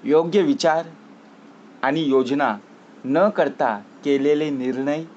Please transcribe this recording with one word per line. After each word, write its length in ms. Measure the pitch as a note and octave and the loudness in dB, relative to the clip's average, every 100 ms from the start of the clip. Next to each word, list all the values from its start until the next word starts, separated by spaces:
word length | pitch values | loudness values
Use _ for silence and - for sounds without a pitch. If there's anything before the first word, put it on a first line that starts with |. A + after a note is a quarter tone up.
योग्य 380 | B2+ D#3 E3+ G3 | 2 2 2 0
विचार 460 | D#3+ C#3 E3 D#3+ E3 - - - - - - - - - | 2 2 0 0 -4 -16 -20 -20 -20 -20 -20 -20 -20 -6
आणि 180 | C3 D3+ | -2 0
योजना 560 | D3+ C3+ B2 C#3+ C3+ G#2 - - - - B2+ | 2 2 2 0 -2 -2 -10 -20 -20 -14 -4
न 240 | D3+ F#3 | 2 2
करता 500 | D#3+ D3 C#3 C3+ G#2 G#2 - | 2 -2 0 -4 -4 -10 -10
केलेले 460 | C#3+ C#3 C#3 D3 D#3 | -2 0 2 0 0
निर्णय 540 | C#3 B2+ B2+ C#3 D3+ E3 | -4 -4 -4 -4 -4 -8